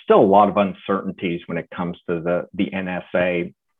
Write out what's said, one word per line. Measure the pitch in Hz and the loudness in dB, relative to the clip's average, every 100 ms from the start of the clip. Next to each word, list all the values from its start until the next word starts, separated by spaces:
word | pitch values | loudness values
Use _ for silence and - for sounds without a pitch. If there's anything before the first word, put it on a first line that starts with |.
still | - 214 | 2 4
a | |
lot | 107 101 101 | 6 6 4
of | 98 | 2
uncertainties | 98 87 - 98 98 87 95 85 - | -2 -4 -4 -4 -4 -6 -6 -6 -6
when | 85 | -10
it | 82 | -8
comes | - 87 87 - | -8 -8 -8 -6
to | 85 | -6
the, | 82 87 - | -2 -4 -4
the | 90 101 | -4 -4
N | 95 92 | -4 -6
S | 90 - 92 | -8 -4 -2
A. | 90 87 87 _ _ _ | 0 -2 -4 _ _ _